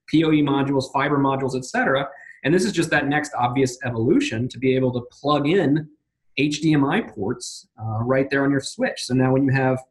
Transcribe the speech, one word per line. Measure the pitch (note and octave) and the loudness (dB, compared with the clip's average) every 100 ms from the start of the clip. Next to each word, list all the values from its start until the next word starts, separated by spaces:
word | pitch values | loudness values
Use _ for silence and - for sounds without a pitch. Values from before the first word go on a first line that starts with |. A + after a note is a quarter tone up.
| - | -2
P | D#3 | 2
O | D#3+ | 4
E | D#3 | 2
modules, | C#3+ C#3 C3+ C#3 C3 | 2 0 0 0 -2
fiber | C3+ C#3+ C#3+ | -2 0 2
modules, | C3+ C3+ C3 C3 | 0 0 -2 -4
et | |
cetera. | C3 A#3 A#3 C3+ C#3 - - - | -4 -2 0 0 -2 -10 -20 -6
And | C3 | 0
this | F3 | 2
is | G#3+ | 2
just | E3 D#3 | 0 0
that | D3+ C3+ | 0 0
next | D3 D3 A2+ | -2 -2 -2
obvious | B2 B2+ C3 - | 0 2 0 0
evolution | C3 A#2 A#2 A#3 C#4 A2+ B2 | -6 -2 2 2 2 -2 -6
to | A#2+ | -2
be | C3 C3 | 0 2
able | C3 | 0
to | A#2+ A#2+ | -2 -8
plug | - C#3+ D3 C#3+ | -8 0 0 2
in | F#3+ D#3 D#3+ - _ _ _ _ - | 2 2 0 -2 _ _ _ _ -2
H | D3+ D3 | -2 0
D | D#3+ | 2
M | D3+ | 2
I | C#3 F3+ | 2 0
ports, | A#3+ - G2 B2+ - - - - | -4 -6 -6 -6 -10 -16 -20 -10
uh, | A2 A2 | -6 -4
right | A#2 C3 C#3 | 0 0 0
there | C#3 | 0
on | C#3 | 0
your | C#3 | 0
switch. | - - B3 - - | -2 -4 -4 -4 -2
So | |
now | B2+ B2+ | 2 2
when | C3 | 2
you | C#3 | 2
have | C3+ C3 C3 - | 2 2 0 -6